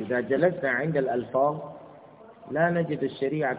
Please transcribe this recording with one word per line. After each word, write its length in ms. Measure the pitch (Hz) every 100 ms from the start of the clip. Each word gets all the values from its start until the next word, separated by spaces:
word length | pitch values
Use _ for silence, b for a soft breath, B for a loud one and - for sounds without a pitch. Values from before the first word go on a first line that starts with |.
إذا 200 | 107 123
جلسنا 500 | 113 135 175 170 135
عند 260 | 123 151 151
الألفاظ 600 | 127 120 113 131 143 151 - - - - - - - - -
لا 200 | 139 170
نجد 320 | 170 156 143
الشريعة 520 | 135 - 135 156 139